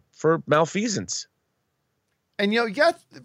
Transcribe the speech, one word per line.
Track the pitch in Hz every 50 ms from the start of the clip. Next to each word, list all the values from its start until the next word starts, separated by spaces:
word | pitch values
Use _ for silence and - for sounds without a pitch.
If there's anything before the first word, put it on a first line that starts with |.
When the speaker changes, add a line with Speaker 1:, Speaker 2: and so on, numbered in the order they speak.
| - _
Speaker 1:
for | _ - - 156 165 160 - -
malfeasance? | 151 151 165 156 - 190 214 247 196 135 92 - - - - _ _ _ _ _ _ _ _ _ _ _ _ _ _ _ _ _ _ _ _ _ _ -
Speaker 2:
And, | 208 202 214
you | 233
know, | 233
you | 226 190
got, | 277 294 339 339 - _ _ - 143 123